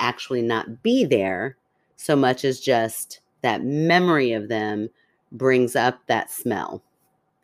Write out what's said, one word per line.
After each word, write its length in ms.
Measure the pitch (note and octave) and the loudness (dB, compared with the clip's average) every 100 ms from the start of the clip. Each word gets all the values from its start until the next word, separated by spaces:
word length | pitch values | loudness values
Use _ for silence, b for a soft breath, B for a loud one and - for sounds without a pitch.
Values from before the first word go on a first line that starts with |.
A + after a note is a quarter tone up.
actually 420 | A#2+ - - B2 | -4 -4 -6 -4
not 400 | A#2 A2+ - A#2 | -2 -2 -4 -6
be 220 | A3+ C4 | 0 2
there 520 | E3 A#2+ F#2+ F#2 B2 - _ _ _ _ | 2 2 0 -2 -6 -10 _ _ _ _
so 180 | - C#3+ | 0 2
much 280 | B2+ B2+ | 4 2
as 160 | C#3 B2+ | -2 -2
just 600 | C3+ A#2+ A2+ - - - _ _ | 0 2 2 -4 -12 -14 _ _
that 200 | A#2+ G2 | -2 -2
memory 680 | B2+ D3 D#3+ F3+ F3+ D#3 B2+ | -2 0 2 4 4 2 2
of 160 | A2+ G#2 | 0 -4
them 420 | A2 G#2+ G#2+ G#2+ _ _ _ _ | -4 -2 -4 -6 _ _ _ _
brings 420 | A2+ C3 B2+ A#2+ - | -2 2 4 2 2
up 240 | A#2+ - - | 0 -2 -4
that 220 | A#2 - | -2 -2
smell. 520 | - B2 G2 - - _ _ _ _ _ _ | -6 -4 -4 -6 -10 _ _ _ _ _ _